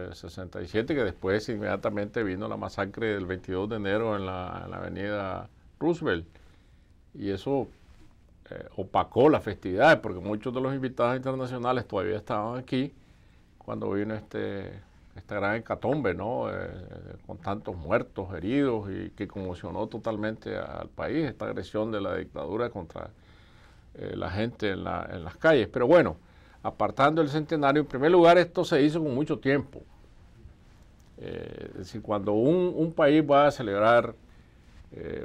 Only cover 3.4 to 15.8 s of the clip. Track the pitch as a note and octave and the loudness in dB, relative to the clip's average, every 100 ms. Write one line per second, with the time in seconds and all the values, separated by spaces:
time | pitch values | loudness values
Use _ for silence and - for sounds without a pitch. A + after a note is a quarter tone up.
3.4 | - F#2 G#2 A2+ G2 G#2 A2+ G#2 F#2+ F#2 | -4 -4 -2 -2 0 0 0 -2 -4 -6
4.4 | F2+ F2 F2+ F#2 F2+ F2 G2+ G#2 F#2+ F2+ | -8 -10 -10 -10 -8 -6 -6 -4 -4 -8
5.4 | F2+ - - _ D3+ E3 D3 F2 E2 - | -10 -18 -20 _ -2 -2 0 -2 -4 -16
6.4 | - - _ - _ - _ D3+ G2+ G2 | -20 -20 _ -20 _ -20 _ -8 -6 -4
7.4 | - C#3 G#2+ - - - - - _ - | -2 -2 -2 -10 -20 -20 -20 -20 _ -20
8.4 | - - - - F#2+ F#2+ F2 A2 C#3+ A#2+ | -18 -16 -12 -10 -2 0 2 4 6 6
9.4 | A2 F#2+ G2 F#2 C#3+ D3+ A2 F2+ F#2+ G#2+ | 2 -6 -4 4 6 6 2 -6 -6 -6
10.4 | C3 B2 C3 C3+ C3 - A#2+ B2+ C3 C3 | -4 -4 -4 -4 -4 0 0 0 -2 -4
11.4 | B2 B2+ A#2+ B2+ - G2+ F#2+ F#2+ - A2 | -4 -4 -2 -2 -2 -2 -2 -4 -4 -4
12.4 | G#2+ B2+ B2+ C3 C#3+ - - - - - | -4 -6 -4 -2 -2 -6 -20 -20 -20 -20
13.4 | _ - - A2 G#2 G2 G#2 G#2+ G#2 G#2+ | _ -18 -10 -6 -2 -2 -2 -6 -8 -6
14.4 | G2+ G2 F#2+ G2 - - - - - G2+ | -6 -6 -10 -14 -18 -20 -20 -20 -10 -4
15.4 | G2 A2+ A2 G#2 | -2 -2 -4 -4